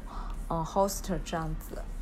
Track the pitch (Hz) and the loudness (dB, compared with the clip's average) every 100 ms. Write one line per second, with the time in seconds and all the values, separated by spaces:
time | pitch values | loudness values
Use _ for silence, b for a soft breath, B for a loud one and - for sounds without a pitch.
0 | B B B - - 165 160 196 196 - | B B B -2 0 0 2 4 4 4
1 | - 165 - 170 160 156 - - - B | 0 0 0 0 0 -2 -4 -6 -6 B